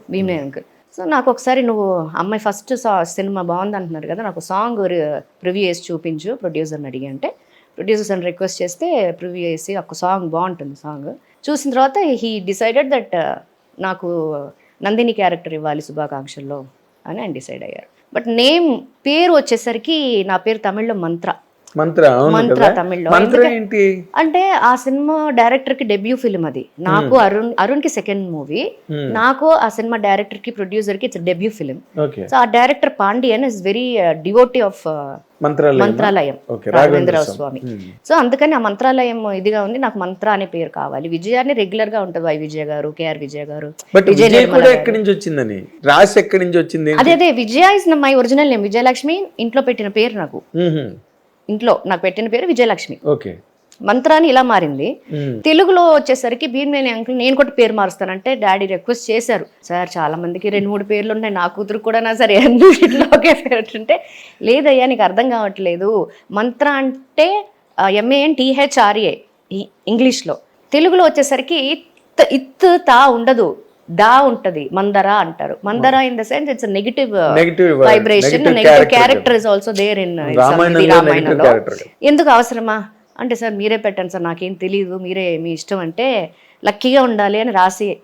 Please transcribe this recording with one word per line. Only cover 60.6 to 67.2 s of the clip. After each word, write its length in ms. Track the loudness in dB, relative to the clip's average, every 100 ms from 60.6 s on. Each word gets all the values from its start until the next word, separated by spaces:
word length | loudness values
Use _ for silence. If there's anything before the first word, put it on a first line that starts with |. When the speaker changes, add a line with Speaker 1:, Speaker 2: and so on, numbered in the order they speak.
| -2
Speaker 1:
మూడు 140 | -4
పేర్లు 300 | -4 -4 -2
ఉన్నాయి, 200 | -6 -4
నా 140 | -4 -4
కూతురు 300 | -4 -8 -6
కూడా 220 | -2 -2
నా 140 | -2
సరే 220 | 0 4 6
అన్ని 280 | 6 8
వీటిలో 420 | 8 8 4 2 4 4
ఒకే 160 | 4
పేరు" 440 | 2 0 -4 -4 -8
అంటే, 280 | -2 -2 -2 -20 -20 _
లేదయ్యా 440 | 0 2 4 4 2
నీకు 180 | 2
అర్థం 260 | 0 2 0
కావట్లేదు, 800 | -2 -4 -4 -4 -2 -2 -2 -4 -10 -8
మంత్ర 380 | -4 -4 0 -2
అంటే, 800 | 0 -4 -6 -6 0